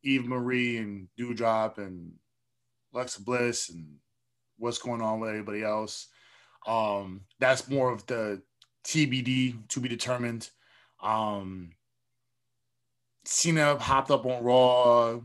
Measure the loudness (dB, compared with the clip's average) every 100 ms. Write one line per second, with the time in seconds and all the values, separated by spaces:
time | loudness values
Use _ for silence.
0 | 2 0 0 -4 0 0 0 -2 -6 -10
1 | -14 -10 -8 0 2 2 0 -4 -12 -12
2 | -16 -20 _ _ _ _ _ _ _ -8
3 | -8 -8 -4 0 0 -2 -6 -12 -18 -20
4 | _ _ _ _ _ _ -6 -6 -6 -4
5 | -2 -4 -4 -6 -6 -4 -2 -4 -6 -12
6 | -16 _ _ _ _ _ -2 0 0 -2
7 | -6 -14 -16 _ 4 4 0 0 0 -2
8 | -6 -4 -4 -6 _ _ _ _ -4 0
9 | 2 0 0 0 0 -2 -8 -6 -4 -6
10 | -4 -2 -4 -6 -12 _ _ _ _ _
11 | -2 0 0 -4 -8 -12 -14 _ _ _
12 | _ _ _ _ _ _ _ _ _ _
13 | _ _ -4 0 2 4 4 2 2 2
14 | 4 2 2 -2 4 8 8 8 6 6
15 | 4 -2